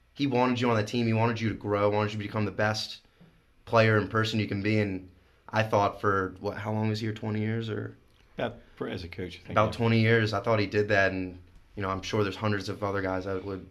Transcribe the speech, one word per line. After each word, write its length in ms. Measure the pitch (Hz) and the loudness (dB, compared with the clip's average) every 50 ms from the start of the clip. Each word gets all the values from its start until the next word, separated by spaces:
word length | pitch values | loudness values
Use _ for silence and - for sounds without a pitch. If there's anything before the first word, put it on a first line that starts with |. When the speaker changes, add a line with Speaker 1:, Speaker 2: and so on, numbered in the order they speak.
| _ _ _ | _ _ _
Speaker 1:
he 140 | - 143 135 | -4 -2 0
wanted 320 | 120 123 123 127 123 113 | 2 2 2 2 2 2
you 100 | 123 120 | 2 2
on 60 | 113 | 2
the 80 | 107 104 | 2 0
team. 240 | - - 123 117 117 | 0 0 0 0 2
He 60 | 113 | 2
wanted 260 | 110 113 117 117 107 | 2 2 2 0 0
you 80 | 113 107 | -2 -2
to 80 | 95 | -4
grow, 340 | - - 104 101 101 104 104 | -4 -2 -2 0 2 4 4
wanted 220 | 104 104 107 104 | 4 2 0 0
you 60 | 107 107 | -2 -6
to 60 | 101 | -6
become 180 | 101 - 110 104 | -6 -4 -2 -2
the 80 | 98 | -2
best 480 | 90 - 107 107 107 107 - - - - _ _ _ _ - - _ _ _ _ _ _ _ | -2 0 0 0 0 -2 -6 -10 -12 -16 _ _ _ _ -20 -20 _ _ _ _ _ _ _
player 340 | - 117 113 110 110 110 104 | 2 4 6 6 6 6 4
and 120 | 95 - | 2 2
person 280 | - 110 110 110 117 110 | 0 0 0 0 0 -2
you 80 | 101 - | -2 -2
can 140 | 104 101 | -2 -2
be. 180 | 95 107 110 107 | 0 0 2 2
And 300 | 104 101 95 90 90 - - _ _ _ _ _ _ - | 2 0 -2 -6 -10 -14 -20 _ _ _ _ _ _ -4
I 160 | - 110 110 | -2 -2 0
thought 380 | 110 117 104 101 98 - - | 2 2 2 2 2 0 0
for, 340 | - 104 98 98 92 90 90 92 | 0 0 2 2 0 -2 -4 -6
what, 160 | 98 101 92 - | -8 -8 -6 -6
how 160 | 101 110 107 | -6 -4 -2
long 160 | 107 107 110 | -2 0 -2
was 100 | 107 107 | -2 -2
he 60 | 113 | -4
here, 80 | 107 104 | -6 -6
twenty 260 | - - 110 107 107 | -6 -6 -4 -4 -2
years? 300 | 107 110 113 117 113 110 | -2 -2 -2 -4 -4 -6
Or 260 | 107 107 110 113 - - _ _ _ _ _ _ - - | -6 -6 -8 -8 -12 -16 _ _ _ _ _ _ -8 -6
Speaker 2:
About, 200 | 131 113 - - - - - | -6 -6 -6 -10 -18 -16 -12
for, 140 | - 131 123 | -10 -8 -8
as 160 | 117 90 87 | -8 -8 -10
a 20 | 87 | -10
coach, 280 | - - 92 87 85 | -10 -10 -10 -10 -10
I 120 | - - - | -14 -12 -2
think, 40 | |
Speaker 1:
about 160 | 110 110 110 107 | 2 2 2 2
Speaker 2:
yeah. 100 | 107 - | 2 2
Speaker 1:
twenty 240 | 117 113 113 113 | 2 4 6 6
years, 320 | 110 113 117 113 110 104 107 | 6 6 6 4 4 2 0
I 80 | 101 | -2
thought 180 | - 117 113 104 | 0 2 2 2
he 80 | 101 95 | 2 2
did 220 | 107 104 104 104 | 2 0 2 2
that. 240 | 107 98 98 95 92 | 4 4 4 2 2
And, 260 | 95 92 92 90 87 - - - - - _ - 101 | -2 -4 -6 -8 -14 -18 -20 -20 -20 -20 _ -10 -6
you 40 | |
know, 80 | 98 95 | -4 -2
I'm 120 | 95 95 | -2 -4
sure 220 | - - - 107 101 | -4 -2 0 0 0
there's 120 | 95 92 | 0 -2
hundreds 320 | - 110 107 104 98 92 101 | -2 -2 -2 -2 -2 -2 -6
of 160 | 95 - 104 | -6 -4 -4
other 180 | 101 98 98 | -4 -2 -2
guys 220 | 92 92 92 92 92 | -2 -2 -2 -4 -4
that 220 | 98 95 92 95 | -4 -6 -6 -6
would 200 | 101 98 92 90 90 | -8 -8 -10 -10 -14